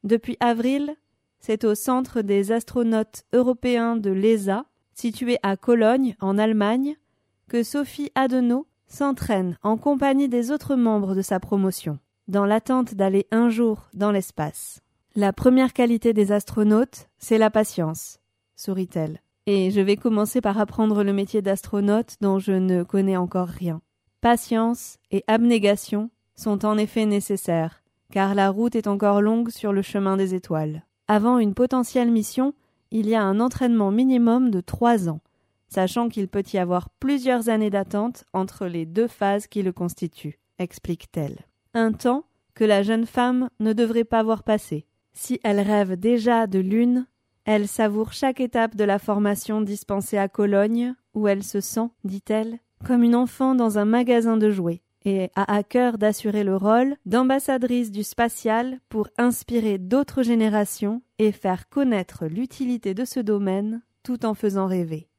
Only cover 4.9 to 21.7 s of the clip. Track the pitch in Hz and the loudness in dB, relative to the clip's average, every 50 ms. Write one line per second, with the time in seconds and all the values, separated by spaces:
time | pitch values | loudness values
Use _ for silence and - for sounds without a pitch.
4.9 | _ - - 233 214 - 254 240 247 - - 196 196 190 - - 240 233 214 220 | _ -6 -6 -6 -6 -4 -2 -2 -2 0 0 -2 -2 -2 2 2 4 4 6 4
5.9 | 247 269 269 240 202 _ 196 190 196 208 214 220 220 214 202 208 226 254 269 285 | 4 4 0 -2 -2 _ -2 -2 0 2 2 2 2 2 2 2 0 0 -2 -2
6.9 | 302 _ _ _ _ _ _ _ _ _ _ _ - 233 226 - - 285 285 - | -4 _ _ _ _ _ _ _ _ _ _ _ -2 -2 -2 -2 -2 -4 -4 -4
7.9 | - - 294 277 _ 262 269 262 254 254 247 240 240 262 311 _ _ _ _ _ | -6 -10 -10 -4 _ 0 0 2 2 2 2 2 0 0 -4 _ _ _ _ _
8.9 | - - 277 277 269 - - - 226 190 185 180 165 _ - 208 220 226 - 294 | -6 -4 -2 -2 -2 -4 -2 -2 0 0 0 -2 -6 _ -2 -2 -2 0 0 0
9.9 | 285 262 277 277 269 277 285 269 240 240 233 240 294 294 - - 277 254 240 226 | 0 2 2 2 2 2 2 2 0 0 0 0 -4 -4 -2 -2 0 2 2 2
10.9 | 220 214 196 190 190 190 190 - 202 185 - - 208 196 190 190 180 - - 165 | 2 2 0 0 -2 -2 -2 -2 -2 -4 -2 -2 0 0 0 0 -2 -4 -6 -8
11.9 | 147 135 _ _ _ _ _ - 185 202 202 202 214 226 _ - 254 254 247 233 | -8 -8 _ _ _ _ _ -2 0 0 2 2 2 0 _ 0 0 0 0 -2
12.9 | 214 190 190 190 190 196 202 _ 220 226 240 240 220 220 240 226 214 208 - _ | -2 0 0 2 2 0 0 _ 2 2 2 2 2 2 0 0 0 -2 -8 _
13.9 | - 185 202 208 202 196 185 - _ - 156 151 - - - - - - _ _ | -6 -2 0 0 0 0 -2 -4 _ -6 -6 -6 -8 -12 -16 -16 -18 -20 _ _
14.9 | _ _ _ _ _ 208 208 196 196 - - 254 254 262 262 247 - - 247 240 | _ _ _ _ _ 0 0 0 0 2 4 4 6 6 2 2 2 0 2 2
15.9 | 233 220 - 233 220 214 202 190 208 208 - - - 220 214 208 214 220 262 - | 2 2 2 2 2 2 2 2 0 -2 -2 -4 -2 0 2 4 4 4 2 0
16.9 | - - - _ _ _ - - 226 220 220 214 214 214 214 - - - 165 156 | -6 -20 -20 _ _ _ -4 0 2 2 2 2 2 0 0 0 -2 -4 -4 -4
17.9 | 160 170 - - - _ _ _ _ _ _ _ _ - - - 190 185 185 180 | -4 -8 -12 -16 -20 _ _ _ _ _ _ _ _ -14 -8 -6 -6 -6 -6 -6
18.9 | - 175 160 156 156 - _ _ _ _ _ 208 202 196 185 185 202 208 190 196 | -4 -6 -6 -6 -8 -14 _ _ _ _ _ 0 2 2 2 2 2 2 2 2
19.9 | 202 196 - 240 220 202 214 208 - 247 - 208 196 220 208 208 - - 220 214 | 0 0 0 0 0 0 0 0 -2 -2 0 0 0 0 -2 -2 0 0 0 2
20.9 | 208 208 202 202 196 196 196 190 - 220 190 196 196 196 - - | 2 2 0 0 0 -2 -2 0 -2 -2 0 0 -2 -2 -4 -6